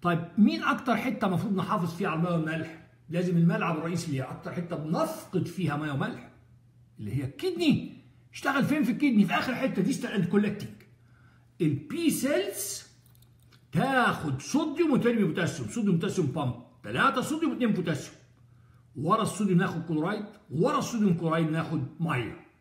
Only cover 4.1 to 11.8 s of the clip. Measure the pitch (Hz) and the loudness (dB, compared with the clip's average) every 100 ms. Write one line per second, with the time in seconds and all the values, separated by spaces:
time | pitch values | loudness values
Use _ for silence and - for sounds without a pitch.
4.1 | 135 127 - - 156 170 160 151 202 311 | -4 -4 -8 -8 -8 -6 -6 -2 0 0
5.1 | - - 185 - - 165 147 151 139 208 | -4 -4 -2 -2 -2 -2 -2 -2 -2 -4
6.1 | - - - - - _ _ - - 104 | -6 -14 -20 -20 -20 _ _ -20 -12 -6
7.1 | 127 135 - 370 339 330 208 - - - | -4 -4 -4 -6 0 2 2 0 -14 -20
8.1 | - _ - 285 269 202 302 233 226 294 | -20 _ -6 -2 0 2 2 2 2 4
9.1 | 220 175 - 269 254 262 - 185 277 226 | 4 4 2 -2 -2 -2 0 0 0 -2
10.1 | 220 175 202 208 - - - - - - | -2 2 2 2 -2 -10 -14 -20 -20 -20
11.1 | - - - _ _ 170 131 | -20 -20 -20 _ _ 0 0